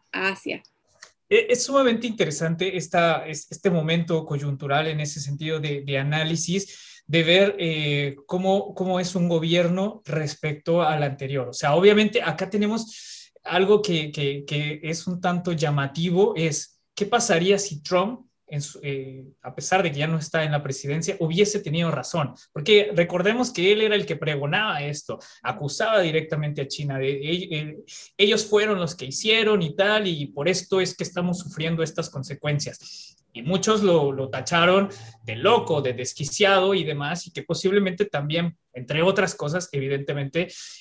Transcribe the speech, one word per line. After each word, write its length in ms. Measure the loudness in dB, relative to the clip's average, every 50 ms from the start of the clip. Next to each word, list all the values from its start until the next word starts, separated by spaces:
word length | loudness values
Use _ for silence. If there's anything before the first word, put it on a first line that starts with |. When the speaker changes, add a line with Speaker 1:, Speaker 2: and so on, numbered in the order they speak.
| _ _ -8
Speaker 1:
a 160 | -4 -2 -2
Asia? 340 | -4 -4 -6 -10 -10 -10 -12 _ _ _ _ _ _ _ -20 -20 _ _ _ _
Speaker 2:
E-, 180 | 4 4 4 4
es 160 | 2 0 0
sumamente 420 | 2 2 4 4 4 2 2 -2
interesante 680 | -4 -2 -2 -2 -2 -2 -2 -2 -2 -2 0 -2 -2 -2
esta, 500 | -4 -6 -2 2 2 4 4 2 0 -2
es-, 240 | -6 -10 -12 -12 -14
este 200 | -14 -2 0 2
momento 540 | 2 2 2 2 0 0 0 0 -2 -2 -2
coyuntural 640 | -2 -4 -4 -4 -4 -4 -4 -4 -2 0 0 0
en 140 | 0 -2 -4
ese 180 | -4 -6 -6 -8
sentido 400 | -8 -8 -8 -6 -6 -6 -4 -4
de, 220 | -4 -4 -4 -6
de 180 | -4 -4 -2 -2
análisis, 920 | 0 0 0 0 0 0 -2 -2 -2 -2 -2 -2 -4 -4 -10 -18 -20 -20 -20 -20 _ 0 2
de 100 | 2 4
ver, 340 | 6 6 6 6 4 2 0
eh, 580 | -2 -2 -2 -2 -2 0 0 0 -2 -2 -6 -8 -8
cómo, 500 | -6 -4 -2 2 2 2 2 0 -4 -6
cómo 240 | -4 -2 -2 0 -2
es 160 | -2 -2 -2
un 140 | 0 0 2
gobierno 720 | 2 0 2 2 2 4 4 2 2 0 0 -2 -4 -8 -10
respecto 720 | -6 -4 -4 -4 -4 -6 -6 -6 -6 -6 -4 -2 0 2 2
al 220 | 4 2 2 2 0
anterior. 460 | -2 -2 -6 -6 -6 -4 -4 -4 -6
O 40 | -6
sea, 220 | -2 0 2 4
obviamente 480 | 6 8 8 8 8 4 4 2 0 0
acá 260 | 0 -2 -2 -4 -2
tenemos 840 | 0 0 0 0 -2 -4 -6 -8 -12 -16 -18 -18 -18 -18 -20 -20 _ _ _
algo 380 | 0 2 2 6 6 4 4 4
que, 280 | 2 0 -2 -2 -4
que, 340 | -4 -2 -2 -2 -2 -4 -6
que 340 | -4 -4 -4 -2 -4 -6 -6 -6
es 240 | -6 -8 -6 -6
un 140 | -6 -6 -2
tanto 320 | -2 0 0 0 -2 -2 -2
llamativo, 800 | 0 0 2 2 0 0 -2 -2 -2 -2 2 4 4 4 4 4
es 440 | 2 0 0 -2 -4 -6 -10 _ _ _ _ _
qué 100 | -4 -2
pasaría 540 | 0 2 2 2 2 2 4 4 4 4 2
si 240 | 2 -4 -8 -10 -4
Trump, 440 | 0 0 2 2 0 -2 -8 -12 _ _ _ _
en 160 | -10 -8 -8 -8
su, 180 | -8 -12 -12 -8
eh, 420 | -8 -8 -6 -8 -10 -14 -16 -18 -20 -20 _ -16
a 120 | -14 -12
pesar 280 | -10 -2 0 0 0 0
de 80 | 0
que 80 | -2 -2
ya 80 | -2
no 120 | -2 -2 -2
está 240 | -4 -2 -2 -2 0
en 100 | 0 0
la 100 | -2 -2
presidencia, 540 | -4 -6 -6 -4 -4 -4 -2 -2 -4 -2 -2
hubiese 400 | -2 0 2 4 2 2 2 -2
tenido 300 | -4 -2 -2 0 0 0
razón. 420 | 0 -2 -4 -4 -2 -2 -2 -2 -4 -10 -20 _
Porque 400 | _ -6 2 6 6 6 6 6 2
recordemos 560 | 2 2 2 0 0 2 2 2 2 0 -2 -2
que 200 | 0 2 4 4
él 100 | 4 4
era 120 | 2 2
el 120 | 0 0
que 100 | -2 -4
pregonaba 680 | -4 -2 -2 -2 -2 -2 -2 0 0 0 -2 -2 -4 -4
esto, 360 | -6 -6 -8 -8 -10 -12 -12 -12 -18 -20 -8 -6
acusaba 580 | -6 -6 -4 -6 -8 -4 -2 0 2 4 4
directamente 600 | 4 4 2 0 0 0 -2 -2 -2 -4 -4 -4 -6
a 60 | -6
China 300 | -6 -6 -6 -4 -4 -2
de, 120 | -2 -2
"Ell-, 380 | -2 -2 -4 -4 -4 -4 -4 -4
eh, 260 | -6 -6 -6 -8 -10 -14 -18 -20 -20 -20 -20 -14 _
ellos 300 | 2 4 4 4 2 2
fueron 320 | 2 2 2 4 2 2 0
los 160 | -2 -4 -6
que 100 | -8 -10
hicieron 560 | -10 -8 -4 0 2 2 2 4 4 2 2
y 160 | 2 0 0
tal, 300 | 0 2 2 2 2 0
y 220 | 0 -2 -4 -6 -8
por 200 | -6 -2 0 0
esto 320 | 0 0 -2 0 0 0
es 160 | 0 0 -2
que 80 | -6 -8
estamos 360 | -6 -4 -4 -2 -2 -2 -4
sufriendo 420 | -6 -10 -8 -6 -4 -2 0 0 -2
estas 260 | -2 -2 -6 -8 -6
consecuencias". 1080 | -8 -10 -10 -10 -10 -6 -2 -2 -2 -2 -2 -6 -8 -12 -16 -20 -20 -20 -20 -20 -20 _ _ _ _
Y 60 | -10
muchos 420 | -4 -2 -2 0 2 2 2 4 4
lo, 300 | 4 4 4 4 2 0
lo 160 | -2 -4 -4
tacharon 600 | -6 -6 -4 0 2 4 6 6 6 6 4 2 -2 -10 -16 -20 -20 _ -10
de 120 | -10 -6
loco, 440 | 0 4 4 4 4 4 2 0 0
de 140 | 0 -2 -2
desquiciado 800 | -4 -6 -8 -6 -6 -6 -6 0 2 4 6 6 6 4 4 2
y 100 | 0 0
demás, 420 | -2 -4 -2 -2 -2 -4 -4 -6
y 40 | -10
que 140 | -12 -12 -6
posiblemente 600 | -4 -4 0 2 4 4 4 4 2 0 -2 -2
también, 540 | -2 -2 -2 -2 0 0 0 0 -2 -4 -6 _ _ -14
entre 260 | -14 -8 -4 0 2
otras 340 | 2 4 4 4 2 0 -2
cosas, 360 | -4 -4 -2 -2 -4 -4 -4 -4
evidentemente, 760 | -4 -2 -2 -2 -2 -2 -4 -4 -4 -4 -2 -2 -2 -2 -2 -6 -12 -16 -16 -18 -20